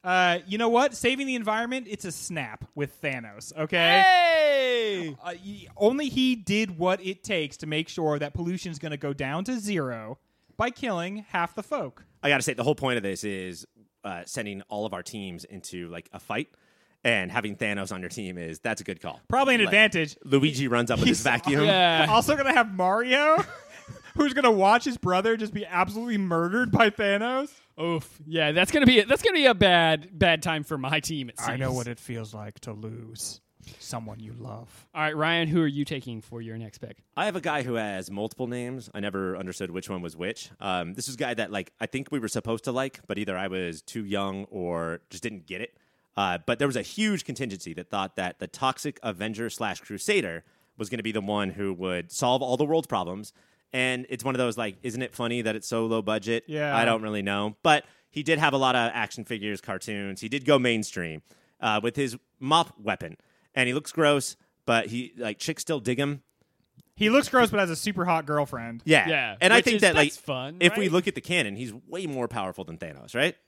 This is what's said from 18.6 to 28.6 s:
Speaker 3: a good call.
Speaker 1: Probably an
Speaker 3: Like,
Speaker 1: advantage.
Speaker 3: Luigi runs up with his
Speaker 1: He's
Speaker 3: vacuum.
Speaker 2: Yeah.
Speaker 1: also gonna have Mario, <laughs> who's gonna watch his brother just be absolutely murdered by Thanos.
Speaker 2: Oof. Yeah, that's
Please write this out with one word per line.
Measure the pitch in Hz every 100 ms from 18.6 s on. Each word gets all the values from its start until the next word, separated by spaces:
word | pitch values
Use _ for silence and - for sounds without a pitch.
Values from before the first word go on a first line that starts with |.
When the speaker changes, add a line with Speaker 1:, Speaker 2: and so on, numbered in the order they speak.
| 120 110
Speaker 3:
a |
good | 85 90
call. | 87 - _
Speaker 1:
Probably | 247 269
an | 247
Speaker 3:
Like, | 202
Speaker 1:
advantage. | 202 220 175 151 -
Speaker 3:
Luigi | - 135 151 131 135
runs | 120 117
up | 117
with | -
his | -
Speaker 1:
He's |
Speaker 3:
vacuum. | - 120 - 143
Speaker 2:
Yeah. | 208 190 175 165 156
Speaker 1:
also | 220 233 294
gonna | 269
have | 247 226
Mario, | 185 185 202 247 262 302 320
<laughs> | - - - - - - - -
who's | 294
gonna | 262 254
watch | 214 196 233
his | 269 233
brother | 180 185 214 226
just | 214
be | - 180
absolutely | 175 185 208 240 214
murdered | 190 165 170 214 247
by | - 226
Thanos. | 208 208 202 233 262 285 - _ -
Speaker 2:
Oof. | 165 165 - - 151
Yeah, | 160 151
that's | 156